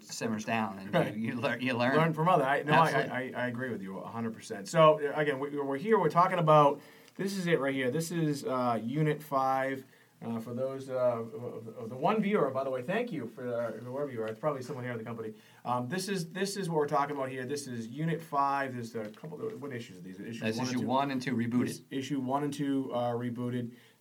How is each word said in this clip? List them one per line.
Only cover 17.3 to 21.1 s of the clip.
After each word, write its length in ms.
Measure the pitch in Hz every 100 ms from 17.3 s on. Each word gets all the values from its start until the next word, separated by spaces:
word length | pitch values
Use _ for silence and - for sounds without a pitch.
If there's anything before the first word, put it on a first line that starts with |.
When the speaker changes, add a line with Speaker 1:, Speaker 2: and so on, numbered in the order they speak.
| 131 127
Speaker 2:
This 220 | 143 131
is 200 | 120 113
Unit 320 | 135 165 160
five. 540 | - 143 139 139 135
There's 220 | 123 113 113
a 140 | 107
couple 280 | - 85 - 110
of, 160 | 123
what 100 | 135
issues 240 | 120 113 -
are 40 |
these? 180 | - 95
Issue 200 | 113 113
Speaker 1:
That's 180 | 113 110
Speaker 2:
one 80 | 127
and 40 | 123
Speaker 1:
issue 60 |
Speaker 2:
two? 60 | 110
Speaker 1:
one 240 | 131 143